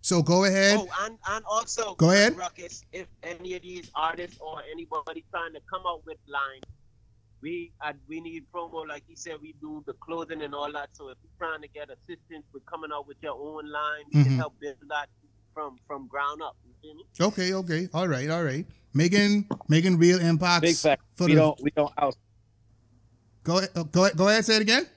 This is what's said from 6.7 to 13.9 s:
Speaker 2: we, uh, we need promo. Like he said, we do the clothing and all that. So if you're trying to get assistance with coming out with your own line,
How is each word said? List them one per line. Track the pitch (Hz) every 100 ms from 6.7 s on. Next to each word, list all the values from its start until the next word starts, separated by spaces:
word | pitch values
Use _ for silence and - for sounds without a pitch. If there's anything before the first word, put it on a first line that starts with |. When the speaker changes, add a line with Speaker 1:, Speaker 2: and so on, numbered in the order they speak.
| - _ _ _ _ _ _
Speaker 2:
we, | 151 175 170 _
uh, | 147 143 135
we | 160
need | 165 165 -
promo. | 175 170 165 156
Like | 147 _
he |
said, | 165 170 156
we | 156 147
do | 151 151 147
the | 123
clothing | - 165 156 160
and | 147
all | 143 147
that. | 147 143 _
So | 139
if | 127
you're | _ _ 170
trying | 156
to | 147
get | 147 147
assistance | 127 - 165 _ 160 147
with | 139
coming | - 165 156
out | 147 143
with | 139
your | 156
own | 127 147 156 151
line, | 147 151